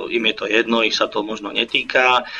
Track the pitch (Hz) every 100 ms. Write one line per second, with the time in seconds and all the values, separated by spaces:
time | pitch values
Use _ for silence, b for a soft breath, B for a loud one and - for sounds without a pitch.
0 | 95 113 113 107 104 107 110 117 110 -
1 | 110 110 107 107 101 110 117 139 127 135
2 | 127 127 B